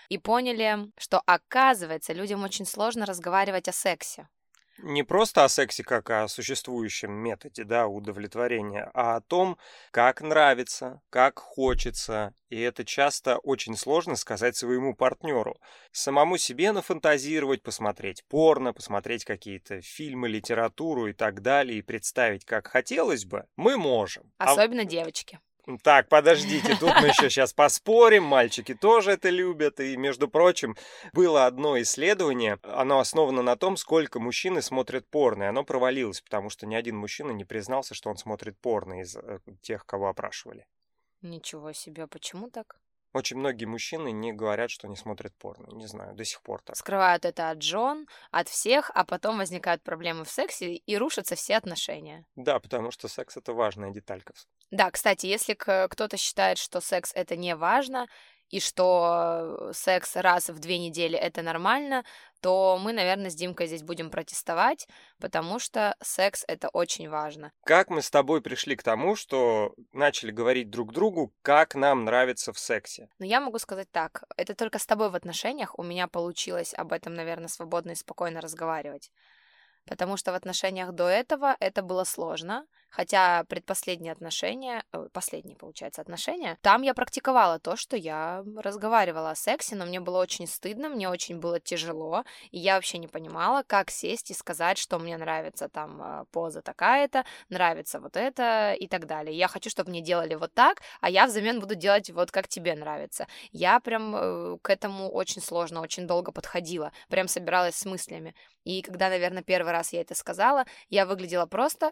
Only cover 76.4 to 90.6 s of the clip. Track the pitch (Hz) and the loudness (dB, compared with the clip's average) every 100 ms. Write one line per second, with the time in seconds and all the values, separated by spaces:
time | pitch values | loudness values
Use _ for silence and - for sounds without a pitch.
76.4 | - 175 170 - 175 170 - 170 165 165 | -6 -6 -6 -8 -6 -8 -8 -10 -8 -8
77.4 | 165 - 170 170 170 165 - 147 175 165 | -10 -12 -6 -6 -6 -10 -12 -8 -6 -6
78.4 | 165 160 165 160 147 143 - _ _ _ | -10 -8 -6 -4 -6 -14 -18 _ _ _
79.4 | _ _ _ _ - - 180 196 - 180 | _ _ _ _ -12 -6 -4 -4 -4 -4
80.4 | 185 180 190 190 180 175 175 196 254 294 | -4 -4 -4 -4 -6 -2 2 2 2 0
81.4 | 277 262 196 196 185 185 185 - 165 160 | 0 0 -2 -2 -4 -2 -2 -4 -6 -8
82.4 | 165 226 302 _ _ - 185 196 185 175 | -8 -8 -10 _ _ -6 0 4 6 4
83.4 | 170 175 - 190 - 175 165 160 165 - | 0 -6 -6 -6 -4 -6 -8 -10 -8 -6
84.4 | 185 233 262 233 - 165 165 - - 160 | -4 -6 -8 -10 -10 -12 -12 -8 -8 -10
85.4 | - - 147 - - - 160 170 - 349 | -14 -20 -20 -14 -14 -14 -12 -10 -6 -6
86.4 | 254 165 208 214 269 254 247 - 262 254 | -6 2 6 6 6 -2 -2 -4 2 4
87.4 | 196 160 - 208 - 240 160 156 160 185 | 4 2 -4 -8 -6 -6 -6 -6 -6 -8
88.4 | 202 214 202 202 214 233 185 160 160 156 | -10 -10 -8 -6 2 4 4 0 -6 -4
89.4 | - 277 - 208 175 180 175 185 180 - | -2 -2 -4 -8 -6 -8 -2 0 0 -4
90.4 | 170 - | -8 -10